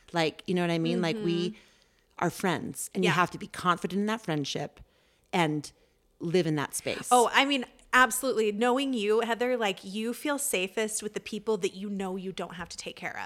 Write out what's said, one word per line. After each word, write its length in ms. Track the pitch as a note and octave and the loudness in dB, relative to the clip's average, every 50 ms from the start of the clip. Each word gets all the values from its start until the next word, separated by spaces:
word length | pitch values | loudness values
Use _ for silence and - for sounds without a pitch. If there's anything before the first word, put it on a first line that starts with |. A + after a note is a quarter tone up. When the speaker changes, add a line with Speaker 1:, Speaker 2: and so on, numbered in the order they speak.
| _ - - | _ -4 0
Speaker 1:
Like, 300 | E3+ D#3+ D#3 - - - | 0 0 0 0 -2 -4
you 80 | - F#3 | -2 0
know 80 | F3+ F3 | 2 2
what 80 | E3+ | 2
I 80 | E3+ E3+ | 2 2
mean? 220 | E3 E3 E3+ F3+ | 2 2 2 2
Like, 160 | F3 E3 D#3 - - | 2 0 0 0 0
we 280 | F3 E3+ E3+ F3 - | 0 0 0 0 -2
Speaker 2:
Mm-hmm. 60 | G#3+ - - - _ _ _ _ _ _ _ _ _ - - | -4 -8 -14 -20 _ _ _ _ _ _ _ _ _ -4 -4
Speaker 1:
are 60 | F3 | -4
friends, 600 | - - - F#3+ D#3+ A#2+ - - - - - - - | -2 -2 0 0 0 0 -2 -6 -8 -8 -10 -6 -2
and 100 | G3 F#3 | 0 2
you 40 | G3+ | 2
Speaker 2:
Yeah. 40 | F3 | 4
Speaker 1:
have 160 | E3 F3 E3+ - | 4 2 0 0
to 60 | - | -6
be 80 | G#3 | -12
confident 540 | - - - - F3+ F3 E3 - E3+ F3 G3 | -12 -10 -2 0 0 2 2 0 -2 -2 0
in 60 | G3+ | 0
that 140 | G#3 A3 A#3 - | 0 -2 -2 -2
friendship 580 | - D#3 D3+ C#3+ - - - D3 D3+ - - - - _ _ _ _ _ _ _ _ - | -2 -2 0 -2 -2 -4 -4 -6 -6 -10 -14 -20 -20 _ _ _ _ _ _ _ _ 2
and 380 | F#3 E3+ D3+ D3+ D3+ C#3+ - - _ _ _ _ _ _ _ _ _ | 2 2 4 2 0 -4 -6 -12 _ _ _ _ _ _ _ _ _
live 260 | - E3+ D#3+ F#3 E3 D#3+ | -4 0 2 2 2 2
in 80 | D#3 | 2
that 180 | D3+ C#3 - - | 0 -2 -2 -4
space. 340 | - - C3 G2+ - - - | -6 -4 -4 -6 -6 0 4
Speaker 2:
Oh, 180 | B3 B3 A#3 - - | 6 6 6 6 6
I 100 | A#3 C#4 | 4 4
mean, 200 | C#4 C#4+ C4+ A#3+ - - - - _ - | 4 2 0 -2 -6 -12 -20 -6 _ 4
absolutely. 600 | B3+ B3+ A#3+ A3 - - C4 - A3 A3 G#3 G#3 | 6 6 6 4 0 0 0 2 2 2 0 0
Knowing 400 | G3+ A#3 B3 B3 C4+ C#4 C4+ C4 | 2 2 2 2 2 2 0 0
you, 260 | A3+ G3+ G#3 G#3+ A3+ | 0 2 2 2 2
Heather, 360 | A#3 A3 A#3 G3+ B3 B3 B3+ | 2 0 0 0 0 0 0
like, 240 | B3 A3+ G3+ F#3+ - - | 0 0 0 -2 -2 -6
you 320 | F#3+ F#3 G#3+ A3 A#3+ - | -8 -6 -4 -4 -4 -4
feel 240 | - - D4+ C#4+ C#4 | -4 -2 -2 -2 -2
safest 640 | - - - F#3 F3+ F#3+ - A#3 A3 G#3+ G#3+ - G#3+ | -2 -2 0 -2 -2 -2 -2 -2 -2 -2 -2 -4 -6
with 120 | G#3 - | -6 -8
the 60 | G3+ | -8
people 360 | - - A3 G#3 G#3 A3+ A3 G3 | -8 -8 -8 -6 -2 -2 -2 0
that 160 | F3 F#3 - | -2 -4 -4
you 160 | F#3+ G3 G#3 | -6 -8 -6
know 240 | G3+ F#3+ G3 F#3 F#3 | -6 -4 -4 -4 -6
you 140 | G3 F3+ F#3+ F#3 | -6 -6 -8 -8
don't 220 | - F3 E3+ F3 | -8 -8 -10 -10
have 140 | E3+ E3+ - | -12 -12 -12
to 60 | - | -12
take 180 | - - F3 - | -12 -12 -12 -12
care 240 | - - D#3+ - - F#2+ | -10 -10 -8 -8 -8 -10